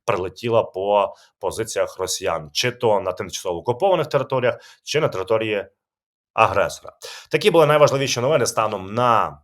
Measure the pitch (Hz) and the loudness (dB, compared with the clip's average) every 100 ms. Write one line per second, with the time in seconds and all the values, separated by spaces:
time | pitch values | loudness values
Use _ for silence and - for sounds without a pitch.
0 | - 101 92 - 117 113 95 92 98 104 | -4 -2 -4 -6 0 0 0 -2 2 2
1 | 98 - _ _ 95 90 92 98 92 - | 2 -4 _ _ -6 -6 -4 -4 -4 -4
2 | 92 - 92 82 76 - 123 120 113 101 | -6 -4 -4 -4 -6 -4 -4 0 0 0
3 | 95 90 95 - 95 85 123 120 196 175 | -2 -6 -8 -8 -8 -6 -4 -2 0 0
4 | 147 143 127 131 120 - - _ - 151 | 0 -2 -2 -4 -6 -10 -16 _ -6 -2
5 | 151 95 92 110 110 104 95 _ _ _ | -2 -2 -2 -2 -2 -4 -6 _ _ _
6 | _ _ _ - 107 95 80 - - - | _ _ _ 2 2 2 -2 -4 -16 -18
7 | - - - 156 208 165 147 151 143 135 | -18 -18 -4 0 4 6 6 6 6 4
8 | 135 127 127 156 110 - 110 101 95 110 | -2 -2 2 2 0 0 -2 -2 -6 0
9 | 123 110 85 73 | 4 4 2 -6